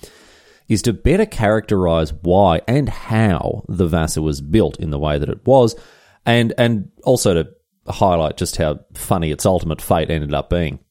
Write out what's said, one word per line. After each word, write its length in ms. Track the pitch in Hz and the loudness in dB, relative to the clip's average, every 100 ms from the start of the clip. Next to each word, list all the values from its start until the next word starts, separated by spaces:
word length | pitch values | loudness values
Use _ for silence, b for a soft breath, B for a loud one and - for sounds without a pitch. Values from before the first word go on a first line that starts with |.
| b b b b b b b | b b b b b b b
is 140 | 104 | -2
to 100 | 120 | 0
better 340 | 98 120 185 220 | 0 0 2 0
characterize 840 | - 104 110 - 101 87 82 78 - | 0 0 0 0 0 2 0 -2 -4
why 400 | 85 92 98 82 - | 2 4 4 2 0
and 220 | 135 139 | 0 -2
how 760 | - - 110 110 85 - - - | -6 -4 0 2 0 -2 -6 -6
the 180 | 87 87 | -2 0
Vasa 340 | 82 78 - | 0 0 -2
was 200 | 78 69 | -2 -4
built 380 | 71 104 85 - | 0 2 2 -2
in 100 | 82 | -6
the 80 | 71 | -4
way 180 | 76 76 | -2 -2
that 120 | 73 | -4
it 180 | - - | -4 2
was, 300 | 131 117 - B B B B - | 4 4 0 B B B B 0
and, 280 | 120 117 - | 2 2 0
and 340 | 117 110 95 _ - | 0 0 -6 _ 0
also 280 | 123 107 | 2 2
to 160 | 85 - _ _ _ - | 0 -2 _ _ _ -10
highlight 480 | - 101 85 76 - | 0 0 2 -2 -4
just 220 | 87 - | -6 -2
how 240 | 78 73 _ | -2 -4 _
funny 380 | - - 98 80 | -12 -4 -2 -2
its 140 | 76 104 | 0 0
ultimate 360 | 90 82 78 | 0 -2 -6
fate 300 | - 87 78 | -2 0 0
ended 220 | 78 73 | -2 -2
up 160 | 71 - | -4 -2
being. 300 | 87 80 67 _ | -2 -2 -6 _